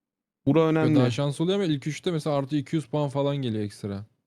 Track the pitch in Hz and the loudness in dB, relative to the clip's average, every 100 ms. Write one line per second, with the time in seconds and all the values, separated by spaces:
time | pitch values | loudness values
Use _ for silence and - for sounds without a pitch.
0 | _ _ _ _ 139 151 160 160 156 147 | _ _ _ _ 2 4 4 4 4 4
1 | 123 117 143 135 165 196 180 143 156 143 | 4 2 -2 -2 -2 0 0 -2 -4 -6
2 | 185 165 156 143 131 147 139 165 - 151 | -4 -4 -2 -2 0 -4 -2 -4 -2 -2
3 | 147 135 143 143 127 107 104 - 104 98 | -2 0 -2 -2 -2 -2 -4 -6 -8 -8
4 | 104 _ | -10 _